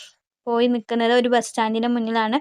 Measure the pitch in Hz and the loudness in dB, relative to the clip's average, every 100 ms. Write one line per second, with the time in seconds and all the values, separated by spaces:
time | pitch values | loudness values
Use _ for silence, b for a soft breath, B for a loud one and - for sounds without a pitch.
0 | B B _ _ - 233 247 240 - 233 | B B _ _ -4 0 2 0 -2 -2
1 | 226 247 247 240 226 - 220 226 233 240 | 2 2 2 2 0 -2 -2 0 0 -2
2 | 226 226 220 254 | -2 -2 0 -2